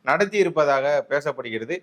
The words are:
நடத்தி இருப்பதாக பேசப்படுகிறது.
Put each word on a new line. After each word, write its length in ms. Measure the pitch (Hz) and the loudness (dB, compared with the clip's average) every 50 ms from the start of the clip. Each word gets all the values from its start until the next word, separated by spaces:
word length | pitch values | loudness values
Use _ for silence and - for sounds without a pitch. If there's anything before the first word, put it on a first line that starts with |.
நடத்தி 360 | _ 131 147 175 202 196 208 202 | _ 0 2 2 0 0 2 2
இருப்பதாக 680 | 185 170 147 156 151 143 135 135 135 143 147 139 - - | 0 2 2 2 2 2 2 2 2 0 0 -2 0 -2
பேசப்படுகிறது. 680 | 139 143 143 151 131 131 123 117 110 107 113 135 175 180 | -2 -2 -2 -4 -6 -6 -8 -8 -8 -6 -6 -6 -8 -10